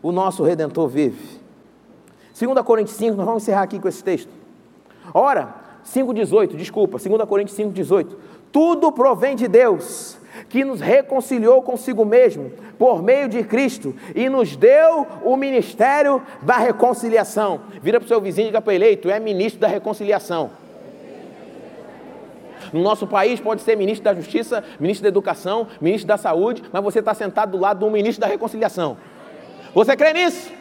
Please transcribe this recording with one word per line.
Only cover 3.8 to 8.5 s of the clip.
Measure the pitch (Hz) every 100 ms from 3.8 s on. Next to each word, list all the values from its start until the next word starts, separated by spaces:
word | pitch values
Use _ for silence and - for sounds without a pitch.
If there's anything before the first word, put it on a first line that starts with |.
| 190
esse | 165
texto. | - 170 - - - _ _ _ _ - -
Ora, | 165 269 233 120 - - -
cinco | - 254 262
dezoito, | 226 214 214 196 151
desculpa, | 175 214 190 240
Segunda | 190 220 214
Coríntios | 202 202 -
cinco | 214
dezoito. | 185 143 196 151 - - - _